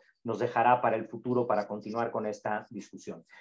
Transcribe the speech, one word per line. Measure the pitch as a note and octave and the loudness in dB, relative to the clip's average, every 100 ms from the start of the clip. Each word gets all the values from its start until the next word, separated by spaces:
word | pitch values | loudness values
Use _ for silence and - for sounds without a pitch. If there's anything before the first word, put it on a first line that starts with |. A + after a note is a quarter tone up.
| - _ A#2 | -10 _ -6
nos | G#2+ | -2
dejará | A#2+ A2+ A#2 B2 | 0 4 6 6
para | A#2+ A2 | 4 0
el | A2+ | -2
futuro | A#2 B2 B2 A#2+ | -6 0 0 2
para | G#2+ G2+ | 0 -2
continuar | G#2+ G#2 A2 A2+ | -6 -6 -4 -2
con | A2+ G#2+ | -2 -4
esta | G#2 A2 G#2+ - | -6 -4 -6 -6
discusión. | G#2+ - F2+ - F2 - - | -14 -14 -14 -14 -14 -16 -20